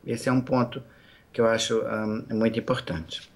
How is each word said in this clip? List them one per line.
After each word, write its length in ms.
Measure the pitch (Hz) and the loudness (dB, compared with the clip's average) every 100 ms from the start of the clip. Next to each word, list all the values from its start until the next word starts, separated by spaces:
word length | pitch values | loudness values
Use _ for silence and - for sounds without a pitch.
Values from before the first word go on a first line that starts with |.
| - | -4
Esse 220 | 117 135 | -2 2
é 40 | |
um 80 | 127 | 2
ponto 400 | 127 127 123 139 - - - - _ | 2 0 0 -4 -12 -20 -20 -20 _
que 80 | - | 2
eu 60 | 113 | 4
acho, 360 | 113 - 113 | 4 2 0
ah, 220 | 110 107 107 110 - | 0 -2 -2 -4 -2
muito 280 | 110 110 113 | 2 2 2
importante. 680 | - 127 - 82 82 - - | -2 -4 -2 -8 -6 -12 -16